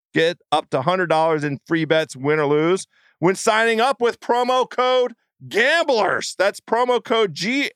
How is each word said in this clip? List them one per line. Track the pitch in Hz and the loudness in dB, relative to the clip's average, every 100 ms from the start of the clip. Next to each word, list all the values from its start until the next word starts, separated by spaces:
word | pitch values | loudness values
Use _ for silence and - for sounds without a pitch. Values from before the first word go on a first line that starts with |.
| _ | _
get | 156 165 175 - | 0 0 -2 -4
up | 151 - | -4 -2
to | 135 | -4
hundred | 143 185 170 | 0 0 0
dollars | 160 160 156 | 2 2 0
in | 147 135 - | -4 -8 -4
free | 165 151 | -4 2
bets, | 160 151 127 | 0 0 -4
win | 139 156 | -2 0
or | 143 | 2
lose, | 151 165 190 - _ _ - | 2 2 -2 -6 _ _ -2
when | 170 190 | 0 2
signing | 226 214 226 220 | 0 2 2 2
up | 254 269 | 0 0
with | 233 - | -2 -2
promo | - 240 247 254 233 | -2 0 2 0 -2
code | - 254 254 247 233 _ _ 127 | -2 0 0 0 -6 _ _ -6
Gamblers. | 185 262 339 294 240 247 247 - - | 0 2 2 0 0 0 -2 -6 -2
That's | 196 - | -2 -2
promo | - 226 247 240 | -4 -2 0 0
code | - 226 202 | 0 0 0
G | 143 196 269 262 | -2 -4 -2 -2